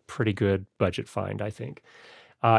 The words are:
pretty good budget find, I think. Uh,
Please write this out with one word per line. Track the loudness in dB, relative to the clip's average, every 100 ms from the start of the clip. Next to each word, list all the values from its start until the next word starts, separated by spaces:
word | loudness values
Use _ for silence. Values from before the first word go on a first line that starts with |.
| -12
pretty | -4 -2
good | 0 0 0 -4 _
budget | -2 -2 -8
find, | -8 -6 -6
I | -8
think. | -10 -14 -14 _ -20 -20 -20 -20 _
Uh, | 4